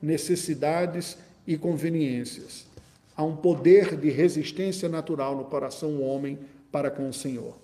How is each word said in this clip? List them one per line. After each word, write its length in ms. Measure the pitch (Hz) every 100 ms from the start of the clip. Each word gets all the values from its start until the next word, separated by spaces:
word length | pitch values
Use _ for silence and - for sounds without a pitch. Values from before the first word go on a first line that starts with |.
necessidades 1160 | 151 156 - 170 - 143 143 165 175 170 175 - - - -
e 100 | 156
conveniências. 1080 | 170 160 165 165 143 123 120 - - - - - - _ _ -
Há 80 |
um 140 | 156 151
poder 580 | 180 160 147 190 190 135
de 140 | 151
resistência 800 | 131 170 156 143 - 190 185 175
natural 480 | 165 156 160 135 139
no 80 | 131
coração 500 | 143 139 - 156 147
do 60 |
homem 380 | 135 139 139 143 - - _
para 220 | 147 143
com 160 | 139 135
o 60 |
Senhor. 420 | 127 139 123 120 -